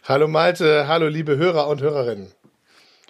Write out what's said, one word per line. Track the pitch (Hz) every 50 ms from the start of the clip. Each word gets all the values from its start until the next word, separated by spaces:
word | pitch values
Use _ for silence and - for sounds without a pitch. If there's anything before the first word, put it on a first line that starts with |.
| _
Hallo | - 131 143 156 156
Malte, | 151 156 165 180 175 - 180 156 151 147 143
hallo | 139 165 170 160 156
liebe | 151 160 160 151 143 135
Hörer | 165 185 170 156 143 147
und | 147 135
Hörerinnen. | 139 151 151 139 123 120 110 101 95 95 _ _ _ _ _ _ _ _ _ _ _ _ _ _ _